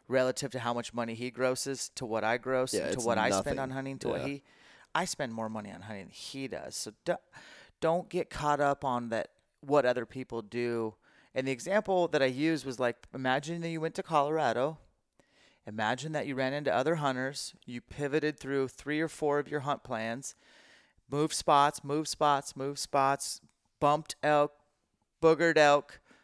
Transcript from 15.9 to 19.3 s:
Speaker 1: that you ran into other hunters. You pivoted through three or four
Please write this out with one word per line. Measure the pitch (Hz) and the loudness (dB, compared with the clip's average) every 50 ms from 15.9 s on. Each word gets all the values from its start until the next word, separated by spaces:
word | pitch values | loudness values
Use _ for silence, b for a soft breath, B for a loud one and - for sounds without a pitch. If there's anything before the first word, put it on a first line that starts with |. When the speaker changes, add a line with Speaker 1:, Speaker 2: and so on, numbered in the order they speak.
| 127 127 139 160 156 | 0 -2 -4 -6 -6
Speaker 1:
that | 147 110 | -4 -4
you | 143 135 | -4 -4
ran | 127 135 131 139 | -2 -2 -2 -2
into | 147 147 135 85 | -2 0 0 2
other | 117 131 156 170 | 2 2 2 0
hunters. | 160 147 139 131 127 131 135 143 - - - - _ _ | 0 0 -2 -2 -2 -4 -6 -6 -8 -10 -10 -12 _ _
You | - 123 120 - | -12 -12 -12 -12
pivoted | _ - - 147 139 139 156 147 151 147 - | _ -8 -6 -4 -2 0 0 0 0 -4 -4
through | - 135 139 139 135 123 | -6 -4 -2 0 0 -2
three | - - - 143 151 151 | -4 -8 -6 -4 -2 -2
or | 165 160 | -2 -2
four | - - 156 147 | -4 -2 0 0